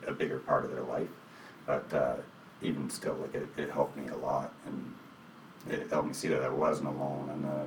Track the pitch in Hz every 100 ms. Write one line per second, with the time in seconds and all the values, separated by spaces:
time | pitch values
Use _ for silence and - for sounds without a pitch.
0 | - - - - - - - - - -
1 | - - - - - - - - - -
2 | - - - - - - - 69 - -
3 | - - - - - 76 73 67 - 71
4 | 76 - - 65 69 - - - - -
5 | - - - - - - - - - -
6 | 76 69 82 76 - - - - 71 -
7 | - 67 67 - 76 73